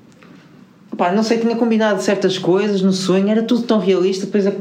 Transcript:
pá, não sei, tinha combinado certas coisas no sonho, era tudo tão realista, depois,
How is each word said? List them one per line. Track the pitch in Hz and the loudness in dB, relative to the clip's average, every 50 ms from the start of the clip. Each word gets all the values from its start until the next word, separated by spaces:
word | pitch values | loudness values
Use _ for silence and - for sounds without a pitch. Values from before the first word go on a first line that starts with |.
| - - - - - - - - - - - - - - - - - - - | -20 -20 -20 -20 -20 -20 -20 -20 -20 -20 -20 -20 -20 -20 -20 -20 -20 -12 -6
pá, | - 185 180 | -2 -2 0
não | 190 220 | 0 0
sei, | 220 - 233 220 | 0 0 0 0
tinha | 226 233 220 | 0 -2 0
combinado | 233 240 226 226 214 220 214 202 180 | 0 0 0 2 2 2 0 0 -2
certas | - 220 202 190 196 180 - - | 0 -2 -2 0 0 -2 -2 -2
coisas | - 165 180 196 208 214 202 190 | 0 0 2 2 2 0 0 0
no | 180 196 | 0 0
sonho, | 185 - - - 180 196 196 208 | 0 0 0 0 0 0 2 2
era | 220 226 | 0 0
tudo | 226 - 247 226 | 0 0 0 0
tão | - - 220 208 | 0 0 0 0
realista, | 180 196 185 175 180 196 196 - - | 2 2 2 2 2 0 -2 -2 -6
depois, | - - 208 190 196 196 - | -4 -2 0 0 0 -2 -2